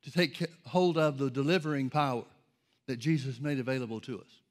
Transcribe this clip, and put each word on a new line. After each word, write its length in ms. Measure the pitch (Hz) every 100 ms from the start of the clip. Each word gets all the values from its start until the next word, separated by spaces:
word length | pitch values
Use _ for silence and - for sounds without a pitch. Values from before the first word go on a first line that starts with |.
to 80 | -
take 300 | 165 170 -
ca-, 60 | 170 - -
hold 320 | 180 180 160
of 200 | 156 135
the 120 | 139
delivering 580 | 127 139 185 156 147 135
power 360 | 147 143 123 - _ _ _ _ _ -
that 80 | 120
Jesus 420 | 123 160 131 117
made 220 | 147 143
available 400 | 123 131 120 110
to 180 | - 107
us. 220 | - _ _